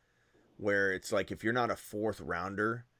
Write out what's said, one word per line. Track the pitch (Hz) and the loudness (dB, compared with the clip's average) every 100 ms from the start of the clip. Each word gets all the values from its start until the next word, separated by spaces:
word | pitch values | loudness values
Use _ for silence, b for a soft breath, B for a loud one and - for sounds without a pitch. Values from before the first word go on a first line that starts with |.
| _ _ _ _ _ - | _ _ _ _ _ -4
where | 104 101 98 | 2 4 4
it's | 92 - | 0 0
like, | 101 95 | 0 0
if | 92 | -2
you're | 110 | 0
not | 123 117 | 2 2
a | - | -2
fourth | - 104 107 95 | -6 -4 -2 -2
rounder, | 76 85 95 101 110 120 - | -4 -4 -2 0 0 0 -8